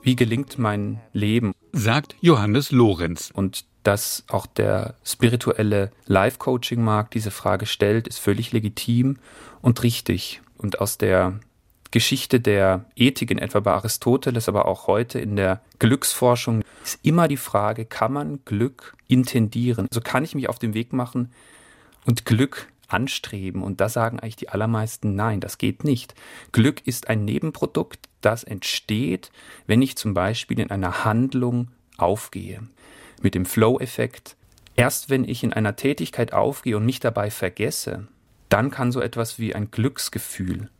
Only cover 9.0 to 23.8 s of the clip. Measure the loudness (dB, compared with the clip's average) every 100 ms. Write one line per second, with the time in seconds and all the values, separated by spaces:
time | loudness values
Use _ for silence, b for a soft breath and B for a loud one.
9 | 2 -2 B B B B 2 4 2 0
10 | -2 -2 -2 -12 _ _ -6 -2 -2 0
11 | 2 4 2 -2 -14 _ _ _ -2 0
12 | 2 0 2 2 4 4 4 2 -2 4
13 | 4 4 -4 -2 0 0 2 0 -2 -2
14 | 0 0 0 -2 0 2 0 0 0 0
15 | 0 -6 -4 0 0 -2 _ _ 2 2
16 | 0 2 2 2 0 -2 B B -12 -2
17 | 2 4 2 0 -2 -2 0 -4 -8 -2
18 | -2 -2 -6 -10 -4 -2 -2 -4 -20 -20
19 | _ 2 4 2 0 0 0 0 -2 -4
20 | -2 -4 -4 -4 -4 -4 -4 -4 -4 -4
21 | -4 -4 -6 b b b b b b b
22 | 0 0 2 2 2 -2 -18 _ _ -2
23 | -2 -6 -8 -8 -6 -6 -6 -2